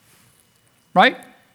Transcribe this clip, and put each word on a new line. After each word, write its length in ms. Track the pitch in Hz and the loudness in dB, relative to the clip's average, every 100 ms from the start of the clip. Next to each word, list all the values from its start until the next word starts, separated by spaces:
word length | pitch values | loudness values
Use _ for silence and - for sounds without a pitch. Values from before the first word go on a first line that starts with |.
| _ _ _ _ _ _ _ _ _ | _ _ _ _ _ _ _ _ _
Right? 240 | 180 240 - - _ _ | 0 0 -2 -20 _ _